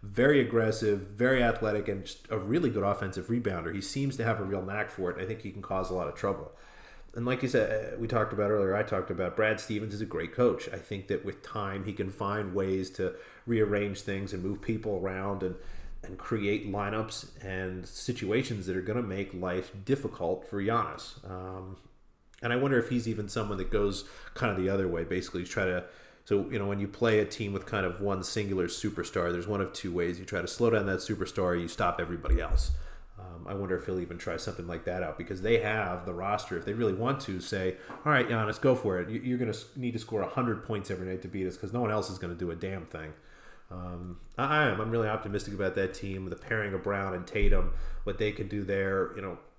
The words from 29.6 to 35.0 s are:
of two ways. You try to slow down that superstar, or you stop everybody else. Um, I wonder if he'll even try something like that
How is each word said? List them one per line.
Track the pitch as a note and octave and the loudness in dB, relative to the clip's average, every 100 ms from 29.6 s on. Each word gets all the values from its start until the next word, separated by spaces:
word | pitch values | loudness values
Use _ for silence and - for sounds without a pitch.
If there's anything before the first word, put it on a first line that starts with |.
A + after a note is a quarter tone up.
of | F#2+ | -2
two | - F#2+ | -2 -2
ways. | F2 F2 F2 | 0 0 -2
You | F#2+ | -4
try | G2 | -4
to | F2 | -4
slow | - A#2 | 2 4
down | A2+ G2 | 4 2
that | F#2 | 0
superstar, | - G#2+ F2+ - | 0 -2 -2 0
or | F2+ F2 | 2 2
you | E2+ | 0
stop | - F2+ F2 | 0 0 2
everybody | E2 E2+ - E2+ | -2 -4 4 4
else. | D#2+ - - - - - - G2+ | 6 4 4 0 -2 -10 -14 -14
Um, | F#2 E2+ - | -12 -12 -6
I | G2 | -4
wonder | G2 F2+ | 0 0
if | - | 0
he'll | F#2 | -2
even | F2 F2 | -2 -6
try | - E2 | -4 -4
something | - F2 E2+ | -4 -6 -6
like | E2 - | -4 -4
that | F2+ | -2